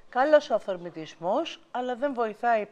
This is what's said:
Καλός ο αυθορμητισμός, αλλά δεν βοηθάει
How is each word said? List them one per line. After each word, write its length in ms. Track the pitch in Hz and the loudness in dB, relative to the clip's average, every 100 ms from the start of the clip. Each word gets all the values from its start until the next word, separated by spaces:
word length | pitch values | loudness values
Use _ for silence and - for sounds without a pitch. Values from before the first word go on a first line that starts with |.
| - | -6
Καλός 400 | 247 285 302 294 | 0 6 6 4
ο 60 | 220 | -2
αυθορμητισμός, 1040 | - 180 175 160 156 - 165 247 330 - - | -2 -8 -8 -12 -14 -6 -2 0 -2 -8 -10
αλλά 240 | 247 254 240 | -6 -4 -2
δεν 180 | 285 | -4
βοηθάει 520 | 247 226 208 240 226 202 | -2 -4 -2 0 2 0